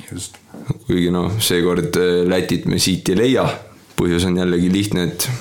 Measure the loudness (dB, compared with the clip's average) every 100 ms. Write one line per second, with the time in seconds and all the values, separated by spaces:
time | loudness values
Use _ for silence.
0 | -14 -12 -12 -16 -20 -14 -10 -8 -2 0
1 | 2 0 0 0 0 2 2 2 0 0
2 | 2 2 2 2 0 -2 0 0 0 0
3 | 0 2 2 2 0 -4 -12 -20 -8 -4
4 | 0 0 0 0 0 2 2 2 0 0
5 | -2 -4 -6 -6